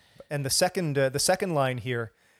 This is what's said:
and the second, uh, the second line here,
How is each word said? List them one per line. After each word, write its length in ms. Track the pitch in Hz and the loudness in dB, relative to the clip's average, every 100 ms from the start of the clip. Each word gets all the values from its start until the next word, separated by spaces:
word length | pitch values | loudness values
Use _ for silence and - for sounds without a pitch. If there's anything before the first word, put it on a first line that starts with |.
| _ - - | _ -20 -8
and 160 | 147 135 | -6 -2
the 40 | |
second, 480 | - 180 196 165 139 | 0 2 0 0 2
uh, 100 | 135 | 2
the 80 | 131 | 2
second 340 | - 185 196 151 | 0 2 0 0
line 220 | 131 127 | 0 -2
here, 340 | 127 120 113 - _ _ | -4 -4 -6 -12 _ _